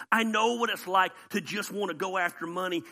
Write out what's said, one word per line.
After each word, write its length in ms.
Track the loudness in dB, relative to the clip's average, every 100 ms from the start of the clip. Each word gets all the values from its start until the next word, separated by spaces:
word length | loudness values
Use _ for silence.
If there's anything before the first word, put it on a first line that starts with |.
| 0
I 140 | 2
know 300 | 2 2 2
what 160 | 2 0
it's 160 | -2 2
like 260 | 4 4 0 -6
to 100 | -4
just 280 | -4 -4 -4
want 200 | -4 -4
to 40 |
go 220 | -4 -2 0
after 300 | -2 -2 -6
money 360 | -4 -2 -4 -6